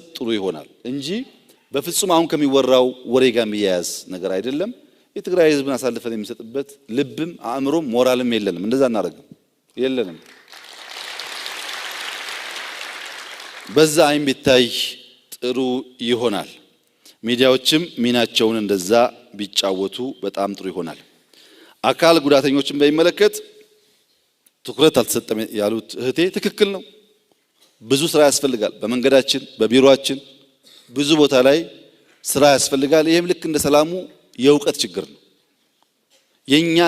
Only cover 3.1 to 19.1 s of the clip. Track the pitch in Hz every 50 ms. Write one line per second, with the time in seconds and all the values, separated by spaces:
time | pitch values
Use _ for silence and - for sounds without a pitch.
3.1 | 120 131 131 127 110 117 113 107 104 104 104 95 92 87 85 - - - - -
4.1 | 92 90 90 92 92 95 101 127 135 151 190 240 247 - _ _ _ _ _ _
5.1 | - 202 190 185 180 180 165 156 151 143 135 139 131 120 131 123 117 117 - 120
6.1 | 113 107 104 107 117 - 113 113 120 139 139 - - _ _ - 110 135 143 127
7.1 | 120 139 156 175 - - - 113 123 135 135 139 151 170 160 123 110 120 127 127
8.1 | 127 123 127 120 117 110 104 98 87 87 92 110 123 135 135 123 113 104 90 87
9.1 | 78 - - _ - _ _ _ _ _ _ _ - 117 127 131 131 127 110 90
10.1 | 82 78 - - - _ _ _ - - - - - - - - - - - -
11.1 | - - - - - - - - - - - - - - - - - - - -
12.1 | - - - - - - - - - - - - - - - - - - - -
13.1 | - - - - - - - - - - - - 98 143 160 156 147 170 160 143
14.1 | 147 147 147 135 127 - - 139 127 127 123 113 - - - - - - - -
15.1 | _ _ _ - - - - 123 127 123 131 127 123 127 - - - - 120 117
16.1 | 120 110 123 113 101 90 78 - - - _ _ _ _ _ _ _ _ _ -
17.1 | _ _ - 113 123 117 131 131 131 127 - - 156 156 175 - - 127 117 123
18.1 | 123 123 117 113 - - 117 110 113 113 107 98 101 95 87 92 113 117 120 -